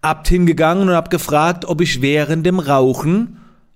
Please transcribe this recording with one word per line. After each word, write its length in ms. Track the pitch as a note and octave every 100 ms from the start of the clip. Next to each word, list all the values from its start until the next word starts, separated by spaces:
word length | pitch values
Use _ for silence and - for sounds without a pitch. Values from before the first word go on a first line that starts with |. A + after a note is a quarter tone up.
Abt 280 | D#3 D#3 -
hingegangen 580 | F3 F3 D3+ D#3+ F3 G3
und 80 | F3
hab 140 | E3
gefragt, 560 | F3 - D3 D#3+ F3 -
ob 160 | D#3+
ich 200 | F3 B2+
während 440 | C3+ D3 D3 D#3+ E3
dem 140 | F#3
Rauchen 800 | C#3+ C#3+ C3 B2+ D3 F#3 A#3 - - _ _